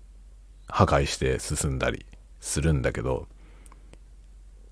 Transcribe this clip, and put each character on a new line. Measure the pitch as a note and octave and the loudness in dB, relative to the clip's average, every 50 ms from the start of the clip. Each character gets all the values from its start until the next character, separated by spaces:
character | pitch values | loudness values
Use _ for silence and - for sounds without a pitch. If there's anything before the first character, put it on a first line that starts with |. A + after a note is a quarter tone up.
| - - - - - - - - - - - - - | -20 -20 -20 -20 -20 -20 -20 -20 -20 -20 -20 -20 -14
破 | - - - G2 | -2 2 4 4
壊 | - D2+ C#2+ C#2+ | 6 4 4 2
し | - - | 0 -2
て | - C#2 C2 B1+ - | 0 0 0 0 0
進 | - - D#2 - - C#2+ | -2 -4 -4 -2 -2 -2
ん | C2+ B1+ | -2 0
だ | - - | -2 -2
り | - - - - - - - - - - | -2 -4 -8 -16 -20 -20 -20 -20 -20 -12
す | - - - - | -8 -4 -2 2
る | - E2 D2+ | 2 4 4
ん | C2 B1 | 2 2
だ | A#1+ - | 0 -2
け | - | -2
ど、 | A#1 C2 B1+ - - - - - - - - - - - - - - - - - - - - - - - - - - - - - - - | -2 -2 -4 -4 -6 -10 -16 -20 -20 -20 -20 -20 -20 -20 -20 -20 -20 -20 -20 -20 -20 -20 -20 -20 -20 -20 -20 -20 -20 -20 -20 -20 -20 -20